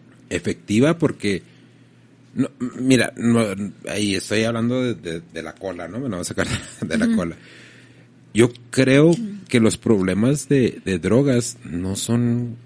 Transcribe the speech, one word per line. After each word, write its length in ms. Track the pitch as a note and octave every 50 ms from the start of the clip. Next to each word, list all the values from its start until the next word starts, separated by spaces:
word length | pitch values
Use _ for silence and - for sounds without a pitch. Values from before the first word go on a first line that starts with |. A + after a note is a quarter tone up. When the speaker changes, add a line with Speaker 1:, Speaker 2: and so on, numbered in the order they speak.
| - - - - - -
Speaker 1:
efectiva? 680 | F#2+ E2+ - G#2 F2 - - - G#2 A2 C3+ D#3 E3+ E3
Porque, 440 | D#3 C3 - - - G#2 G2 E2 - - - - - - _ _ _ _ _ _ _ _ _ _ _ - -
no, 160 | - C#3 - - -
m-, 100 | B2 A#2+ - B2+
mira, 340 | B2+ C3 C3 A#2 A2 - -
no, 300 | - A2+ A#2 A#2 A#2 A2+ G2+ F#2+ G2 G#2 F#2 - - - -
ahí 260 | F2 G2+ G#2 G2+ F#2+
estoy 300 | F2+ - - G#2+ A2 A2
hablando 380 | A2+ A#2 A2+ A2+ A#2+ B2+ B2+
de, 120 | B2+ B2 G#2+
de, 260 | E2 D#2 E2+ E2 E2
de 220 | E2+ - - E2
la 120 | D#2 D#2 -
cola, 340 | - F#2+ F#2+ F2+ F2 E2+ E2
¿no? 100 | F#2+ A#2+
Me 100 | C#3+ B2+
lo 60 | F#2+
voy 40 | F2
a 40 | E2+
sacar 220 | - F2 F#2+ F2 - - - -
<laughs> 140 | - - -
de 160 | - D#2 D#2+ -
la 80 | -
Speaker 2:
Ujú. 100 | - A2+
Speaker 1:
cola. 200 | G#2+ F2 E2+ D#2+ - - - - - - - - - - - - - - _ _ _ _ _ -
Yo 180 | G#2 A#2+ A#2 - - - -
creo 380 | - - C3 C3 C3+ C#3+ D3+ E3+
Speaker 2:
Ujú. 140 | E3+ A#3+ A3+ G3+ G#3 - - -
Speaker 1:
que 100 | - A#2+
los 200 | A2 G#2+ - -
problemas 720 | - A2+ A2+ G2 F#2 F#2 F2+ G2 A2 C3 D3+ C#3+ - -
de, 320 | C#3+ C3+ A#2+ F#2 - - -
de 140 | F#2 F#2+ E2
drogas 580 | D#2+ F#2 F2 B2+ C#3+ C#3+ B2 A#2+ A#2 - - - -
no 320 | - D#2 E2+ F#2 F#2 G2
son 600 | - - - A#2 A#2+ A#2+ A#2+ A#2+ A#2+ A#2+ A#2+ A2+ - -